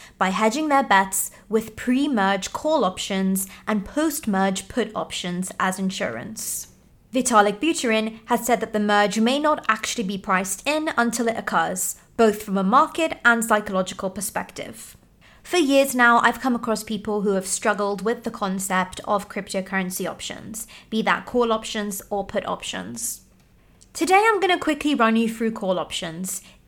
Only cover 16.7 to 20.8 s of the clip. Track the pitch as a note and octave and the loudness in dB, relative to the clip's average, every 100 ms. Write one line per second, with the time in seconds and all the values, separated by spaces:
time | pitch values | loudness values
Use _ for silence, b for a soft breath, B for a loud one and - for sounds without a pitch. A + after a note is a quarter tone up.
16.7 | G#3+ - G#3+ G#3+ G#3 G3+ F#3+ F#3+ - A3+ | -4 -4 -6 -4 -2 0 0 -2 -2 0
17.7 | G#3 G3+ G3 G3 A#3+ A#3+ A3+ G3 F#3+ F#3+ | 0 0 -2 -2 -4 -4 -6 -4 -4 -2
18.7 | F#3 F#3 - - G3+ G3 G#3 F#3 G3 F#3+ | -2 -2 -4 -2 -2 -2 -10 -6 -6 -4
19.7 | F#3+ F3+ F#3 F3+ - - - - A3+ - | -4 -4 -4 -6 -6 -10 -12 -12 -12 -14
20.7 | B | B